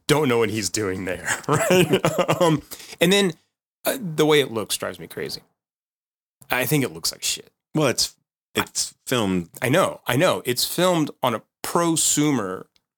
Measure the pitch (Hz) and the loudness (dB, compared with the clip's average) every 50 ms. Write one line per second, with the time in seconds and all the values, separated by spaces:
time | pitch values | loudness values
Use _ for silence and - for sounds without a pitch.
0 | _ - 147 147 156 131 120 117 113 101 104 113 98 87 - 113 107 95 92 95 | _ 2 2 2 4 2 2 2 2 0 0 -4 -4 -4 -4 -2 -2 -2 -4 -4
1 | 92 92 90 85 - - - - - - 147 151 - 622 185 185 170 - 190 180 | -6 -6 -8 -6 -6 -6 -6 -6 -2 0 0 2 2 4 4 4 4 4 2 0
2 | - 160 - - 170 - 160 - 180 165 156 - - - - - - - - - | 2 0 0 0 0 0 2 2 4 2 2 2 -2 -8 -18 -18 -18 -12 -2 0
3 | 170 170 196 202 202 180 - _ _ _ _ _ _ _ _ _ - - 262 269 | 2 4 4 4 2 2 -2 _ _ _ _ _ _ _ _ _ -4 -4 -4 -2
4 | 220 170 156 151 156 151 156 147 127 - 113 110 98 - - - 98 98 92 82 | -6 -6 0 2 4 4 4 4 4 2 -2 -6 -4 -4 -6 -6 -6 -8 -8 -10
5 | 82 - - - 73 69 - - _ _ _ _ _ _ _ _ _ _ _ _ | -14 -14 -10 -10 -8 -8 -10 -12 _ _ _ _ _ _ _ _ _ _ _ _
6 | _ _ _ _ _ _ _ _ - - 123 123 127 117 156 147 123 101 80 82 | _ _ _ _ _ _ _ _ -8 -4 -2 -2 0 0 0 0 0 -2 -4 -6
7 | - - - - - - - - - - _ _ _ _ - 156 151 123 110 - | -8 -8 -8 -6 -6 -6 -6 -6 -10 -18 _ _ _ _ -2 0 0 2 2 0
8 | - - - _ _ _ _ _ _ _ - 110 - - - - - - - _ | -2 -4 -4 _ _ _ _ _ _ _ -4 -4 -4 -4 -4 -6 -6 -8 -8 _
9 | - - 135 120 107 95 92 90 85 - - - - 117 139 185 156 95 73 - | -6 -4 -2 0 0 0 0 -2 -4 -6 -10 -6 -2 0 2 2 2 0 -2 -6
10 | - - 123 135 175 170 110 90 - 127 120 - - - - - 175 185 175 165 | -4 -2 0 2 2 2 0 0 -2 -4 -2 -2 -2 -4 -2 0 2 2 2 2
11 | 151 - - - - 127 113 107 - _ _ _ - - - 175 170 170 165 151 | 0 -2 -4 -4 -2 -2 -2 -2 -8 _ _ _ -10 -2 0 0 2 2 2 2
12 | - - - 147 147 151 139 120 101 92 92 - - _ _ _ _ _ _ | 0 0 2 2 2 2 2 0 -2 -4 -6 -8 -12 _ _ _ _ _ _